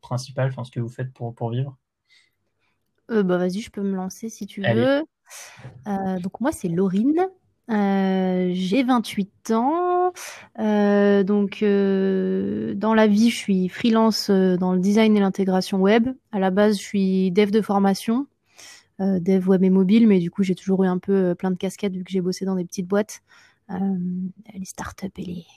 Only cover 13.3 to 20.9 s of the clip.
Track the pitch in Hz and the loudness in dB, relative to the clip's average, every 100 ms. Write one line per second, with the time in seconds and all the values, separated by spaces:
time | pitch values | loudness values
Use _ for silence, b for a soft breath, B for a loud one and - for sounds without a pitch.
13.3 | 233 - 190 185 - 240 226 226 208 - | 0 0 0 0 -2 0 4 2 2 0
14.3 | 196 185 180 185 185 185 208 220 208 196 | 2 4 2 0 0 2 4 4 4 2
15.3 | 190 190 185 180 196 190 226 233 262 _ | 0 0 0 0 2 4 4 2 -4 _
16.3 | 208 190 185 208 202 - 208 190 190 190 | -2 0 2 2 2 -2 -2 0 2 2
17.3 | 180 208 214 202 202 196 190 - 233 285 | 2 2 2 0 2 2 0 -2 -2 -4
18.3 | _ _ B B B B _ 190 185 175 | _ _ B B B B _ -2 -2 2
19.3 | 190 185 190 185 190 185 220 226 190 170 | 2 4 4 4 4 4 4 6 4 2
20.3 | - 190 180 - 190 190 | -2 -2 -2 -2 0 0